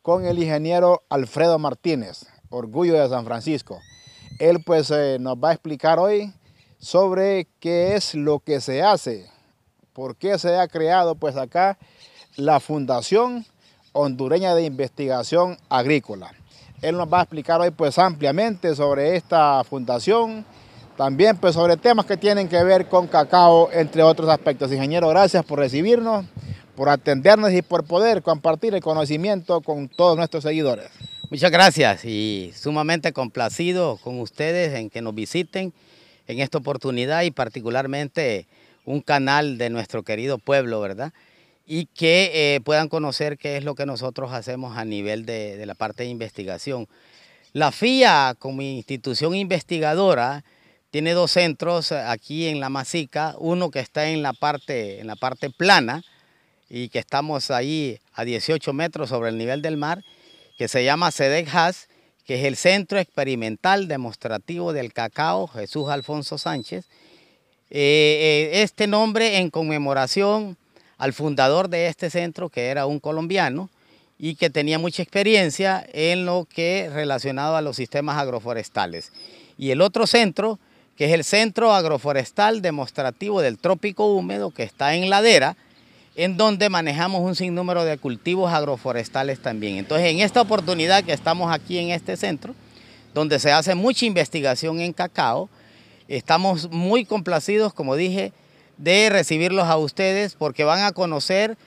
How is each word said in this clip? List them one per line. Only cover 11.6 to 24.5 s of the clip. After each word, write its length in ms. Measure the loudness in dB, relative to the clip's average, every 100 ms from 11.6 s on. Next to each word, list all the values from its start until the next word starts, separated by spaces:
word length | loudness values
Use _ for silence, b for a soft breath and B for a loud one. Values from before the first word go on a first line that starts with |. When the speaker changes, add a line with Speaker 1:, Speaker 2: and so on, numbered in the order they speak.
| 2 0 b b b b b -4
Speaker 1:
la 220 | 2 2
Fundación 840 | 0 -4 -2 -2 2 2 2 -4 -14 _ b b _
Hondureña 640 | -2 -2 -2 0 0 2 2
de 100 | 0
Investigación 920 | -4 -6 -6 -4 -4 0 2 2 -2 -2
Agrícola. 640 | 0 2 0 -2 -12 -16 -20 b b b -8
Él 160 | -4 -2
nos 100 | 2
va 120 | 2
a 20 |
explicar 400 | 2 -4 0 0
hoy, 100 | 0
pues, 260 | 0 0 4
ampliamente 800 | 2 2 0 0 0 -2 -2 0
sobre 400 | 2 2 2 0
esta 480 | 2 4 6 4
fundación, 840 | 0 -4 -4 -2 2 2 0 -4 -16 B B B B -4
también, 400 | 0 4 4 4
pues, 160 | 2 4
sobre 220 | 4 4
temas 280 | 4 4 2
que 120 | 0
tienen 320 | 2 2 2
que 120 | 4
ver 280 | 6 4 4
con 180 | 2 4
cacao, 600 | 2 6 8 10 8 6
entre 320 | 2 0 6
otros 240 | 6 6 4
aspectos. 420 | 2 2